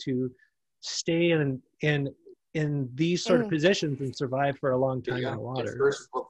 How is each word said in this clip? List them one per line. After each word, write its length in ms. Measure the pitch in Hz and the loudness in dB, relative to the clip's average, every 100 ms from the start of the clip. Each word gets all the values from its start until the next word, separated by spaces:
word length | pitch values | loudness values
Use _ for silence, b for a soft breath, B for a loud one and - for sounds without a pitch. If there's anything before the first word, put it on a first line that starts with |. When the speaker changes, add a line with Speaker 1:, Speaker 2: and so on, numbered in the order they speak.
| - | -4
Speaker 1:
to 260 | 127 127 b b b _ _ | -2 -2 b b b _ _
stay 520 | - - - 165 170 | -12 -8 -2 2 4
in, 300 | 160 143 131 _ - | 4 2 -2 _ -4
in, 280 | 151 147 139 - - - _ | 0 2 0 -6 -20 -20 _
in 360 | 160 151 143 127 127 | -2 0 0 -4 -2
these 280 | 165 175 | 0 0
sort 180 | - 247 | 4 4
of 60 | 220 | 4
Speaker 2:
Mm. 40 | |
Speaker 1:
positions 480 | 160 170 202 156 131 | 2 4 4 0 -4
and 160 | 135 - | -6 -4
survive 420 | 135 131 143 135 | -2 0 0 0
for 120 | 139 | 0
a 60 | 127 | 2
long 260 | 131 127 | 0 -2
time 140 | 120 123 | -4 -4
Speaker 3:
Yeah, 100 | 120 | -4
Speaker 1:
in 40 | 113 | -4
the 60 | |
Speaker 3:
your 120 | 110 | -6
Speaker 1:
water. 220 | 131 113 120 | -6 -4 0
Speaker 3:
first, 300 | 139 - - 127 - | 0 0 -6 -10 -4